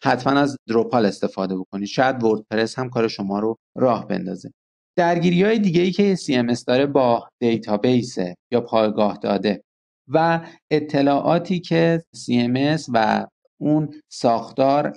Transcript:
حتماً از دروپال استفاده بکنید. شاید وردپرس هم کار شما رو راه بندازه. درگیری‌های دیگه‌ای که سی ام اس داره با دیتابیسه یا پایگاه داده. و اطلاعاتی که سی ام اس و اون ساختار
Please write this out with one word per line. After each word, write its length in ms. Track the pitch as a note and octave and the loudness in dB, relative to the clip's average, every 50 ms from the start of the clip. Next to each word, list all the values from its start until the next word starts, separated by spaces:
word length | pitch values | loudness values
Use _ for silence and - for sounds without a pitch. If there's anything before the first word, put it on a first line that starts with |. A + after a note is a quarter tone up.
| - | 0
حتماً 360 | C3+ B2+ A#2+ B2+ C3 C#3 C#3+ | 0 0 2 0 0 2 2
از 180 | D3 C#3+ - - - | 2 0 -2 -8 -6
دروپال 380 | - A2+ A#2 A2 A2 - B2 A2 | 0 0 0 2 2 2 2 2
استفاده 520 | G2 F#2+ - - - - G#2 F#2+ F#2 F#2+ | 2 0 -2 -6 -6 -4 -6 -6 -4 -4
بکنید. 300 | F#2 F2+ - - G2 G2+ | -6 -8 -8 -8 -8 -8
شاید 360 | G2 - - C3 C3 C3+ B2 A2+ | -4 -2 0 0 0 0 2 2
وردپرس 560 | A2+ G#2+ G#2+ G#2+ _ A2+ G#2+ A2+ A2 - - | 2 2 0 -2 _ -2 -2 -2 -2 -4 -6
هم 100 | C3 B2+ | -8 -4
کار 180 | B2 B2 A2+ | -2 -2 -2
شما 320 | A2 - - G2+ G2 G2 G2+ | -2 -2 -6 -6 -4 -2 -2
رو 180 | G#2+ A2 A2+ - _ _ _ | -2 -2 -4 -6 _ _ _
راه 300 | - B2+ C3 A2+ G2+ - | 0 0 2 2 0 -2
بندازه. 440 | - G2 F#2 F2+ F#2 F2+ F2+ - - - _ _ _ _ _ _ _ _ | -6 -6 -6 -6 -8 -10 -10 -12 -18 -20 _ _ _ _ _ _ _ _
درگیری‌های 640 | - F3 E3+ F3 E3+ E3 F3+ F3+ F3 F#3+ G#3+ A3+ A#3 | 0 2 2 2 2 2 2 2 4 2 2 2 2
دیگه‌ای 320 | G#3 F#3+ D3+ F3 F3+ F#3+ | 0 2 2 2 2 2
که 240 | F3+ - G3+ G3+ F#3+ | 2 2 2 2 2
سی 200 | - - - C3 | 0 -2 -2 0
ام 140 | B2 A#2+ A#2+ | 0 0 0
اس 160 | B2 A#2+ - | -2 -4 0
داره 200 | - B2 C3 C#3+ | 0 2 2 2
با 420 | C#3+ C3+ C#3 C3 A#2+ A#2+ A2+ - - _ _ | 2 2 2 2 4 2 0 -2 -8 _ _
دیتابیسه 960 | B2 A#2 A#2 A2 G#2+ A2 G#2 G#2 - B2+ B2+ B2 A2 - - - F#2 F2+ F2 - _ _ | 0 0 0 0 -2 -4 -2 0 2 2 2 2 0 -2 -6 -6 -6 -6 -8 -12 _ _
یا 100 | B2 A#2 | -2 -2
پایگاه 560 | A#2+ - A#2 A2+ A2 G#2+ G2+ A2 G#2+ G2+ F#2 - | -2 0 0 2 2 2 2 0 0 0 0 -4
داده. 420 | - G#2+ G2+ F#2+ G2 G#2+ G2 - - _ _ _ _ _ _ _ _ - | -2 -2 -2 0 0 -2 -2 -2 -8 _ _ _ _ _ _ _ _ -2
و 300 | B2+ D#3 D#3+ E3+ E3 E3 E3 - - _ _ _ | 0 2 2 2 0 -2 -4 -10 -18 _ _ _
اطلاعاتی 880 | D#3 D3+ D3+ D3+ - C#3 C#3 C#3+ C#3 C#3 - D3 D#3+ F3 F3 - F#3+ F3 | -2 -2 -2 0 0 2 4 4 2 2 2 2 0 0 0 -2 -4 -4
که 440 | F3+ - E3 E3 E3 E3 E3 E3 - _ _ | -2 -2 0 2 2 2 2 0 -4 _ _
سی 220 | - - - A#2+ | -14 -6 -2 0
ام 180 | A#2+ B2 A#2+ B2 | 0 0 0 0
اس 300 | B2+ C#3 D3 D#3 D3+ - - A#2+ | 0 0 0 -2 -2 -4 -2 0
و 340 | A2+ A2 G#2+ G#2+ G#2 G#2 - _ _ _ _ _ _ | 2 2 2 2 0 -2 -6 _ _ _ _ _ _
اون 280 | - D3 D3+ D#3 D3+ D3+ - - _ _ | -2 0 2 0 0 -2 -8 -16 _ _
ساختار 840 | - - - B2 A#2 A2 - - - - C3+ C3+ C#3 C#3+ D3 D3 - | -12 -2 0 0 0 0 -2 -6 -2 0 0 2 2 0 0 -4 -6